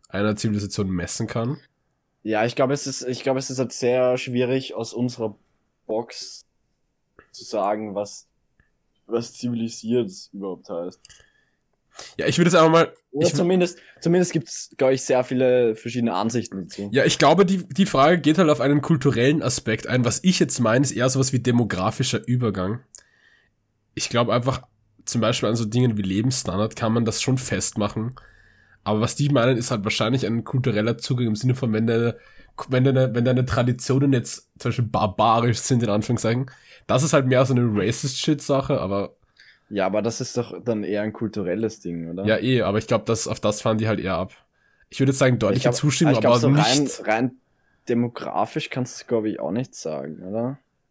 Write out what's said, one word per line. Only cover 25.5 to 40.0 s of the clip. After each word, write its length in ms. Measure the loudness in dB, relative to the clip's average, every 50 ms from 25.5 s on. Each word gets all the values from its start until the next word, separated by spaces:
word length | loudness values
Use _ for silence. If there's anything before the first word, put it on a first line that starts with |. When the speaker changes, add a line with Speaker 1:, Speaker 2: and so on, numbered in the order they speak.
| 0
Speaker 1:
so 100 | 0 -2
Dingen 320 | 0 0 2 2 2 2
wie 60 | 0 -2
Lebensstandard 720 | -2 0 0 0 0 -2 -2 -4 -2 -2 -2 -2 -2 -2
kann 180 | -4 -2 0 0
man 120 | 0 0
das 160 | 0 -2 -2
schon 160 | 0 0 0
festmachen. 760 | 0 -2 -2 -2 -2 -2 -2 -2 -2 -2 -2 -2 -6 -6 -6 -8 -12 -18 -20 -20 _ _ _ _ _ _ _ _ _ _
Aber 180 | -2 0 0
was 140 | 0 0 0
die 140 | 0 0 2
meinen, 280 | 2 4 4 4 2
ist 140 | 0 -2 -2
halt 120 | -4 -4 -2
wahrscheinlich 420 | -4 -2 -2 0 0 0 0 0
ein 180 | -2 -2 -4 -4
kultureller 540 | -4 -4 -2 -2 0 0 0 0 0 -2
Zugang 300 | -4 -4 -4 -2 0 0
im 80 | 0 -2
Sinne 200 | 0 0 -2 0
von, 180 | 0 0 0 0
wenn 140 | 0 2
deine, 300 | 2 2 2 2 0 -2 -4 -10 -20 -20 -20 -20 -18 _ -14 -6 -2
wenn 140 | 2 2 4
deine, 320 | 4 4 4 2 2 2
wenn 100 | 2 2
deine 200 | 2 2 2 2
Traditionen 680 | 0 0 0 2 0 0 -2 -2 0 2 2 4 4 2
jetzt 360 | 2 0 -4 -8 -12 -14 _ _ -6
zum 100 | -4 -2
Beispiel 160 | -2 0 -2
barbarisch 720 | 0 0 0 0 0 2 2 4 4 4 4 4 2 0 0
sind, 220 | 0 0 2 2
in 80 | 2 2
Anführungszeichen, 640 | 0 0 0 0 -2 0 0 0 0 0 -2 -6 -10 -18 _ -20 -20 -10 _
das 180 | 0 2 2 4
ist 80 | 4
halt 140 | 4 4 4
mehr 180 | 4 4 4 4
so 80 | 4 4
eine 120 | 2 2
Racist-Shit-Sache, 1120 | 2 2 2 2 0 0 -2 -4 -6 -6 -2 0 0 0 0 0 0 0 0 0 0 0 0
aber 360 | 0 -2 -2 -2 -4 -6 -10 _ _ _ _ _ -20 -20 _ _ _ -6
Speaker 2:
Ja, 160 | -2 -2 0
aber 140 | 0 0 0